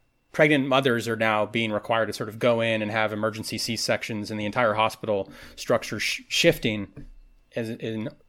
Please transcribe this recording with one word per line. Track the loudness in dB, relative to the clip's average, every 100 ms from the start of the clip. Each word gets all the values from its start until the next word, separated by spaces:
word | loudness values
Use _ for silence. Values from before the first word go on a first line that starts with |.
| _ _ _
pregnant | 4 4 4 4
mothers | 4 4 2 0
are | 0
now | 2 2 0
being | 0 0
required | -2 0 0 0
to |
sort | -4 -8
of | 0
go | 2 4
in | 2 0
and | 0
have | 0 0
emergency | 0 -2 -4 -6 -6
C-sections | -4 -2 0 -2 -2 -6 -6
and | -6
the | -2
entire | 2 2
hospital | 4 2 0 -2 -2 -4 -12 -18 -8
structure | 0 0 0 -4
sh-, | -4 -4 -4
shifting | 2 4 4 0 -2 -6 -12 -18 -20 -20 _ _ -6
as, | -6
in | -6 -6 -6 -8 -10